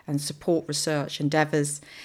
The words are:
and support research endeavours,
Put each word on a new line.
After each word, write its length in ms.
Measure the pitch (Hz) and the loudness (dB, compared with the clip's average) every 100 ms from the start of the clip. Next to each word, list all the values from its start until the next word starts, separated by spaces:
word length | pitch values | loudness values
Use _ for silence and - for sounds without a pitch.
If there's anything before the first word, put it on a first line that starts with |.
| - | -4
and 140 | 143 | -4
support 480 | 147 147 - 165 - | -4 -4 0 0 0
research 540 | 147 - 151 139 - | -4 -2 -2 -2 -2
endeavours, 580 | 147 156 151 156 147 - - - | 0 2 4 2 0 -4 -12 -20